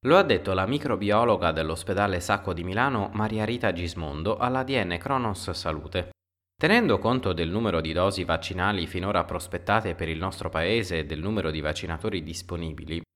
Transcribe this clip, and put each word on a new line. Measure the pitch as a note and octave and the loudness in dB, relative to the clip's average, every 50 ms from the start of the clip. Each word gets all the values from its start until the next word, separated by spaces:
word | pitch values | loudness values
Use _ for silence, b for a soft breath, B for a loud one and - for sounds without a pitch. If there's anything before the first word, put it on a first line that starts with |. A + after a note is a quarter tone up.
| - | 6
Lo | B2+ D#3 F#3 | 8 8 8
ha | G3 | 8
detto | D3 A2+ F2+ F#2 - F#2+ | 6 4 2 2 0 2
la | F#2 F#2+ | 2 2
microbiologa | G2 C3 D3 - C#3+ A#2 F#2 G2+ G2+ G2+ G#2+ A#2 A#2+ G#2+ F2+ F2 E2+ | 2 0 0 0 0 -2 0 2 4 4 6 6 6 4 4 4 2
dell'ospedale | D#2+ D#2+ D#2+ D#2 D#2+ E2+ - - F#2+ F#2+ G2+ G2+ F#2+ F2 | 2 2 0 -2 -2 -4 -2 -2 0 2 2 2 2 -2
Sacco | F2 - G2+ G2 - - F2+ | 0 0 0 0 0 -4 -4
di | E2 E2+ | -4 -4
Milano, | F2+ F2+ G#2+ B2 C#3 C3+ A2 G2 F#2+ - | -4 0 0 2 2 2 0 -2 -2 0
Maria | G#2 G#2+ A2 A2 A2 G#2+ | -2 -2 0 0 0 0
Rita | G#2+ A#2+ A#2+ A#2+ G#2+ F2+ | -2 -2 0 0 0 0
Gismondo, | E2+ F2 E2+ E2 E2+ D#2+ D2+ C#2+ D2+ D#2+ G2 A2+ - | 0 -4 -4 -4 -4 -6 -6 -4 -4 -2 -2 0 0
alla | - B2 B2+ C3 C3 | 0 0 0 0 -2
D | C3 C3+ B2 | 0 0 0
N | G2+ F2 F2 E2+ | 0 0 -2 -4
Cronos | - B2+ C#3 C3+ B2 A2+ G2 F2+ - - | -2 -2 -2 0 0 -2 -4 -4 -6 -6
Salute. | E2+ - - F2 D#2+ D2+ D2 E2 - F#2 D#2+ - - _ _ _ _ _ _ _ _ | -6 -4 -4 -4 -4 -4 -6 -4 -4 -4 -4 -4 -10 _ _ _ _ _ _ _ _
Tenendo | _ - D#3 G#3 A#3+ A#3 E3 A2 F#2 | _ 2 4 4 4 6 4 2 2
conto | - A2+ B2 C3 - G2 F2+ | 4 2 0 2 0 0 0
del | D#2+ E2 E2 | 0 -2 -2
numero | F2 G#2+ A#2 G#2+ E2+ E2 | 0 0 0 2 0 0
di | D#2+ D#2+ | 0 0
dosi | D#2 E2 F2+ G2 G2 F#2 F2 | 0 2 2 2 2 0 -2
vaccinali | D#2+ E2+ D#2+ - - - F2+ F2+ G2 G#2 F#2+ E2+ E2 | 0 0 -2 -2 -4 -4 0 0 0 0 0 -2 -4
finora | - F#2 F2+ G2 G#2 F2+ E2+ | -4 -4 -4 0 0 0 0
prospettate | - - F2 - - - F2 F2 - G#2 A2 - F#2 E2+ | 0 -4 -6 -6 -6 -8 -6 0 2 0 2 2 0 -4
per | - F2 D#2+ | -4 -4 -4
il | D#2+ D#2+ | -4 -2
nostro | E2+ F#2+ F#2 - - F2+ | -4 -4 -4 -4 -8 -4
paese | - D#2+ E2 F2 A2 A#2 G#2+ F2 F2+ D#2+ | -2 0 0 2 2 0 0 0 -2 -2
e | D#2 | -2
del | D2 D#2 D2+ | -2 -4 -4
numero | D#2+ G2 A2 G#2+ E2+ E2 | -2 -2 -2 0 0 0
di | D#2 D#2 | -2 -2
vaccinatori | D2 D2 D2+ - - E2 E2 D#2+ - A2 G#2+ F#2 D#2 | -2 -2 -2 -4 -4 -6 -6 -4 -4 -2 -4 -4 -4
disponibili | D2 E2+ F2 - - F2+ E2+ E2+ D#2+ D#2 D2 D#2 D2+ D#2 E2 - _ _ | -6 -10 -10 -8 -8 -6 -6 -4 -6 -8 -8 -8 -6 -6 -6 -8 _ _